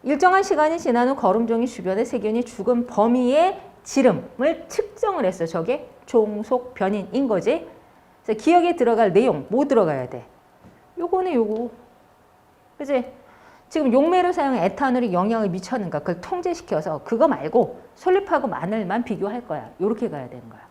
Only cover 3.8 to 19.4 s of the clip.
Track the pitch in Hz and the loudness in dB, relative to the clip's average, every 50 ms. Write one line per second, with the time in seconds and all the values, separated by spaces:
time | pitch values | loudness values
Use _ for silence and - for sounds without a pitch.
3.8 | _ - - 269 262 254 180 131 - - - - 247 311 330 - - - - - | _ -4 0 4 4 4 4 2 -4 -10 -6 -2 -2 0 0 -2 -8 -6 -6 -6
4.8 | - - - - - 427 381 330 233 180 185 185 165 165 - 170 165 226 262 302 | -6 -6 -4 -4 -2 -2 0 0 0 -2 0 -2 -6 -4 -2 -4 -2 -2 -4 -4
5.8 | - - - - - - - 233 214 214 208 208 214 - 262 247 247 - - - | -6 -14 -20 -20 -14 0 2 2 2 2 -2 -8 -4 -2 -2 -2 -2 -6 -6 -2
6.8 | 196 190 208 208 190 - - 254 277 247 214 175 165 214 285 339 - - - - | -2 0 0 -2 -4 -4 -2 -2 0 0 0 0 0 0 -2 -2 -4 -12 -20 -20
7.8 | - _ _ _ _ _ _ _ _ - 214 220 - 311 339 349 339 349 339 349 | -20 _ _ _ _ _ _ _ _ -6 -6 0 2 4 4 6 4 4 0 2
8.8 | 254 233 233 220 233 196 165 196 247 254 160 151 135 - 196 254 285 285 269 226 | 2 2 4 4 2 4 4 4 4 4 0 -2 -4 -2 0 0 0 2 2 2
9.8 | 196 160 147 135 127 123 - 120 110 - _ _ _ _ _ _ _ - _ _ | 2 2 0 -4 -6 -8 -10 -14 -14 -16 _ _ _ _ _ _ _ -20 _ _
10.8 | _ _ _ - 339 349 381 370 370 370 320 240 226 208 220 220 240 240 - - | _ _ _ -8 -4 -2 -2 -2 0 0 0 0 0 0 -2 -4 -6 -8 -10 -16
11.8 | - _ _ _ _ _ _ _ _ _ _ _ _ _ _ _ _ _ _ _ | -20 _ _ _ _ _ _ _ _ _ _ _ _ _ _ _ _ _ _ _
12.8 | 294 269 285 254 240 - - - - - - - - - - - _ _ - 320 | -6 -2 -2 -2 -2 -4 -12 -20 -20 -20 -20 -20 -20 -20 -20 -20 _ _ -2 0
13.8 | 302 262 220 262 285 330 370 370 359 349 359 - 285 277 262 214 165 196 190 - | 2 4 4 4 4 4 4 4 2 2 0 0 0 0 0 2 0 0 0 0
14.8 | 285 262 240 254 240 220 180 175 185 214 233 226 214 196 170 190 185 - 247 220 | 0 0 2 0 0 0 0 0 0 2 0 0 0 -2 -2 -4 -6 -6 -4 -4
15.8 | 202 170 151 147 - - 175 175 - - 381 359 339 359 339 - - - 151 151 | -4 -4 -6 -4 -4 -4 -6 -6 -6 -6 -6 -4 -2 -4 -4 -6 -6 -4 -4 -2
16.8 | 151 180 156 139 - - 226 220 311 311 220 139 139 151 - 247 202 - - - | -2 -4 -6 -8 -4 -4 0 2 2 2 2 0 -4 0 2 2 2 2 -4 -14
17.8 | - - - - - 370 370 392 392 - 349 285 247 240 - - 165 180 214 226 | -18 -20 -20 -6 0 2 2 2 2 0 -2 0 0 -2 -6 -4 -4 -4 -4 -4
18.8 | 208 175 190 233 240 - 214 165 196 202 220 247 | -2 -2 -2 -4 -2 -4 -4 -4 -4 -6 -6 -8